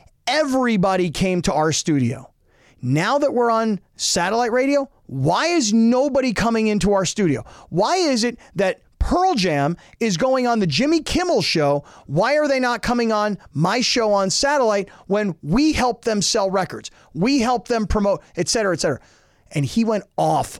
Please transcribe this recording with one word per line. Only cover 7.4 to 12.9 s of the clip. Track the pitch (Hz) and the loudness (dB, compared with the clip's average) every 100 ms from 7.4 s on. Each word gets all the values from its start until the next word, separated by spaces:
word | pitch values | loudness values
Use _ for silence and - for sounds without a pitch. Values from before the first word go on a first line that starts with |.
| - - - | -6 -20 -6
Why | 160 226 370 | -2 0 2
is | 330 247 | 0 0
it | 240 233 - - | -2 -6 -10 -2
that | 190 - _ - | -2 -2 _ -6
Pearl | - 320 370 294 | -2 2 2 0
Jam | 180 147 139 175 - - | 0 0 -2 -4 -10 -4
is | 226 175 | -2 0
going | 262 262 247 | 0 0 0
on | 226 | 0
the | 185 | 0
Jimmy | 135 277 330 | 0 2 0
Kimmel | - 311 359 269 | 0 -2 0 0
show? | 160 165 143 143 - - - | 0 0 0 0 -4 -20 -6
Why | 147 226 294 | -2 0 2
are | 302 | 2
they | 262 | 0
not | 254 233 | 0 -2
coming | - | -2